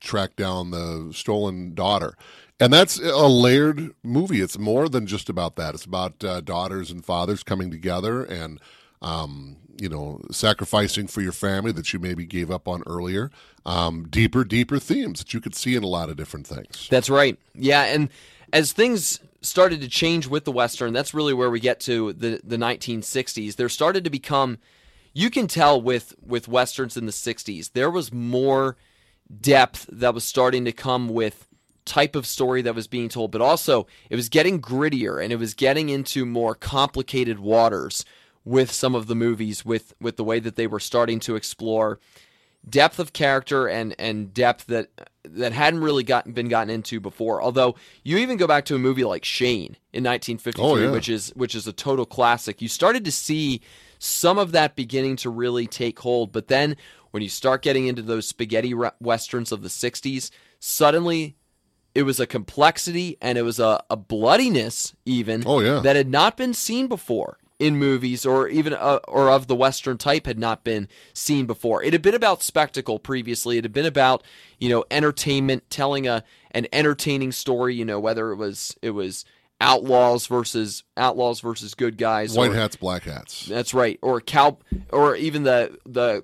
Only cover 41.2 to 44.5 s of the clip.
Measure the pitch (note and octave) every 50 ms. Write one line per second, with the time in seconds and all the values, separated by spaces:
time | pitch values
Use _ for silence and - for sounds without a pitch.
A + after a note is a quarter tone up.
41.2 | - - A#2 G#2+ - - - - A2+ A2+ A2 A2 A2 G#2+ A2 - _ _ _ _
42.2 | _ _ _ _ _ _ _ _ - - A2 C#3 C#3+ E3 - - F3+ D3+ - -
43.2 | D#3 C#3 C3+ C3+ C3 - C#3+ C3+ C3 G#2+ E2+ A2+ A2+ A2 - - - A2+ A2 G#2+
44.2 | G#2 G2 F#2 A2+ B2 A#2+